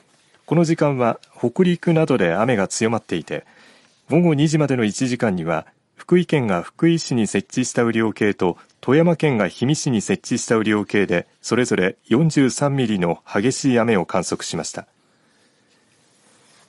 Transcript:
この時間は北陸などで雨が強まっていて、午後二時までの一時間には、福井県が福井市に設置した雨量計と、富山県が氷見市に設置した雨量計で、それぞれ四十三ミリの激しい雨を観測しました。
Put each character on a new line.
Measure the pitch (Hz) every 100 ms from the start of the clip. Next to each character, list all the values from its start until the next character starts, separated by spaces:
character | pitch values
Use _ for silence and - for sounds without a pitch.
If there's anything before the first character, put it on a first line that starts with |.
| _ _ _ _ -
こ |
の | 151
時 | 160 165
間 | 147 131
は | 120 - _ -
北 | 120 -
陸 | 180 175 -
な | 160 160
ど | 123
で | 87
雨 | 87 120
が | 110 92
強 | - 113
ま | 113
っ |
て | - 87
い |
て、 | - 73 - - - - _ _ -
午 | 151
後 | 175
二 | 143 156
時 | 151
ま | 143
で | 131
の |
一 | 107 - 131
時 | 123
間 | 117
に | 90
は、 | 80 80 - _ _ -
福 | - 180
井 | 170
県 | 151 117
が | 87
福 | - - 165
井 | 165
市 | - 123
に | 104
設 | 101 - -
置 |
し | 123
た | -
雨 | 117
量 | 113 110
計 | - 107
と、 | 95 92 - - _
富 | - 143
山 | 170 160
県 | 151 120
が | 98
氷 | - 123
見 |
市 | 151 147
に | 113
設 | - 98 -
置 | 120
し | -
た |
雨 | 113 107
量 | 104
計 | 98 104 92
で、 | 87 - _
そ | - 117
れ |
ぞ | 127
れ | 98 92 - -
四 | 117 160
十 | 151 131
三 | - 143 139
ミ | 120
リ | 104
の | 87 82 -
激 | 107 113
し | 127 143
い | 120
雨 | 113 104
を | 82
観 | 95
測 | 85 -
し | - 85
ま |
し | 82
た。 | - - _ _ _ _ _ _ _ _ _ _ _ _ _ _ _ _ _